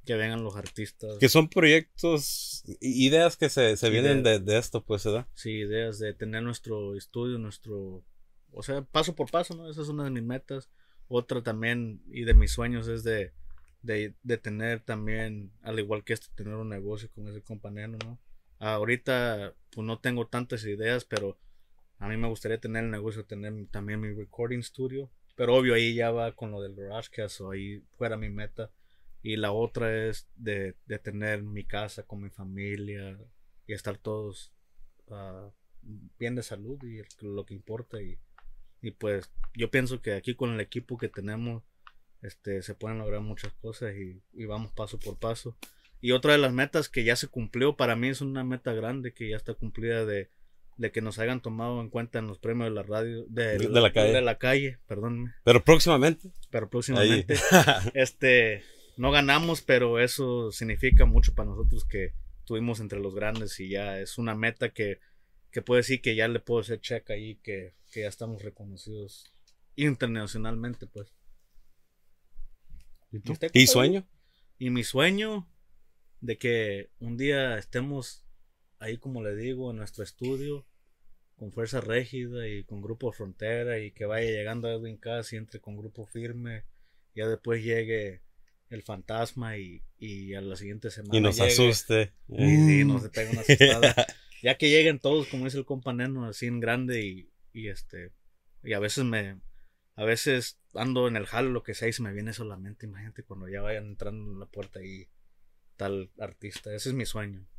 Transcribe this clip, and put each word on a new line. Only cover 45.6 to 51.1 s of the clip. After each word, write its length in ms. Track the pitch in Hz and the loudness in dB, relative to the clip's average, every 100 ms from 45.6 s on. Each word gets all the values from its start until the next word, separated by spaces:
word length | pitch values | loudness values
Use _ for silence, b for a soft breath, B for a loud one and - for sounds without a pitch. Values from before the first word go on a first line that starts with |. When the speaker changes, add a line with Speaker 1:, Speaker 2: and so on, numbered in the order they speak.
| B B B B | B B B B
Speaker 1:
Y 80 | 123 | 0
otra 220 | 127 151 | 4 6
de 60 | 147 | 6
las 140 | 135 | 6
metas 380 | 123 143 165 143 | 2 0 0 -2
que 120 | - | 0
ya 140 | 117 120 | 2 2
se 120 | 143 | 0
cumplió, 480 | - 110 120 139 143 | -6 -6 2 2 4
para 180 | 123 113 | 0 2
mí 120 | 123 | -2
es 120 | 135 | -2
una 240 | 139 135 | -6 -4
meta 300 | 127 127 127 | -4 -4 -4
grande 400 | 110 113 135 123 | -4 -4 -6 -8
que 160 | - 110 | -8 -6
ya 60 | 107 | -4
está 160 | - | -6
cumplida 500 | 113 117 107 113 113 | -6 -6 -4 -2 -2
de, 240 | 110 101 95 _ - - - - | 0 -2 -6 _ -20 -20 -20 -6
de 140 | 113 | -4
que 100 | 113 | -4
nos 160 | 110 | -6